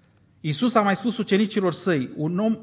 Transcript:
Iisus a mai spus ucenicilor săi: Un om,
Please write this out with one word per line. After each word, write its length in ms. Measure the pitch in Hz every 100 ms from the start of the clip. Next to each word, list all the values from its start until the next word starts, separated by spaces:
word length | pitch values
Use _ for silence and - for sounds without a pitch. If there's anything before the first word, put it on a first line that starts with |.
| _ _ _ _ 156
Iisus 280 | 143 247
a 80 | 226
mai 140 | 202 190
spus 220 | 240 -
ucenicilor 560 | 214 196 214 208 185
săi: 360 | - 196 160 123 -
Un 240 | 156 180
om, 180 | 220 220